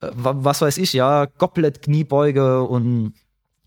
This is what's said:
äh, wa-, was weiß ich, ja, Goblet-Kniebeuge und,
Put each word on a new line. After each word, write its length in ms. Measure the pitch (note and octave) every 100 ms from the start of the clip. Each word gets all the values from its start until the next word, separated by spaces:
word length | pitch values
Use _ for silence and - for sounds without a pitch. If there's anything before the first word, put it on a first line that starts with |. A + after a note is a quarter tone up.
äh, 100 | -
wa-, 220 | A#2+ B2 C#3
was 260 | C#3 C#3+
weiß 160 | D3+ D3+
ich, 140 | F#3
ja, 340 | B2+ C3 D3 C#3+
Goblet-Kniebeuge 1400 | - F3+ E3+ D3+ - D3 D3+ C#3+ C#3 D3 C3+ C3 C3
und, 500 | B2 B2 A#2+ A#2+ A2 - _ _ _ _